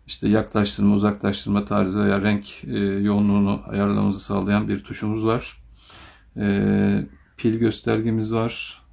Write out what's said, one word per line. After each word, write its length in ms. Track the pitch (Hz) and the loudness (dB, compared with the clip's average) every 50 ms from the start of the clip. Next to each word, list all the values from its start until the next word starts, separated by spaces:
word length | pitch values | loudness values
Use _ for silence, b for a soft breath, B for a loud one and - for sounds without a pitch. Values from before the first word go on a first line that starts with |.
| B | B
işte 220 | - - - - 104 | -18 -12 -4 0 2
yaklaştırma, 680 | 104 110 104 - - 110 101 101 - - 104 101 101 | 2 2 2 0 0 0 0 0 0 2 2 4 4
uzaklaştırma 680 | 98 104 104 101 - - 101 98 - - 104 101 104 104 | 4 4 2 0 0 -2 -2 -2 -2 -2 0 0 0 0
tarzı 400 | - 104 104 101 92 95 104 104 | 0 0 0 0 0 0 0 2
veya 180 | 101 98 101 98 | 2 2 2 2
renk, 420 | 107 104 101 101 - - - - | 0 0 0 -2 -8 -14 -14 -10
e, 140 | 131 120 107 | -6 -4 -2
yoğunluğunu 840 | 101 98 98 98 101 104 104 104 104 101 101 101 101 101 104 104 - | -2 0 0 0 0 2 2 2 2 4 4 2 2 2 0 -4 -6
ayarlamamızı 540 | - 107 101 101 101 104 104 101 101 98 95 | -6 -2 0 0 2 2 2 2 0 0 -2
sağlayan 480 | - - 101 98 95 98 101 104 107 104 | -4 -4 -4 -2 0 2 0 0 0 0
bir 160 | 101 101 - | -4 -4 -6
tuşumuz 420 | - - - 107 107 110 110 110 | -10 -10 -6 -4 -4 -2 0 0
var. 360 | 110 113 131 - - - - - - B B B B B B B B B B B B _ | 0 0 0 -2 -8 -14 -20 -20 -20 B B B B B B B B B B B B _
E, 680 | 117 104 101 101 101 101 101 101 101 101 101 101 98 - - - - _ _ _ | -2 0 0 2 2 2 2 2 2 2 2 2 0 -2 -6 -12 -20 _ _ _
pil 220 | - - 117 110 113 | -2 -2 0 0 2
göstergemiz 760 | 117 110 107 - - 117 113 110 110 117 110 113 110 107 113 | 0 0 0 -2 -2 -2 0 0 0 0 0 0 -2 -2 -2
var. 480 | 113 113 117 - - - - - - - _ | -2 -2 -2 -4 -6 -10 -12 -14 -18 -20 _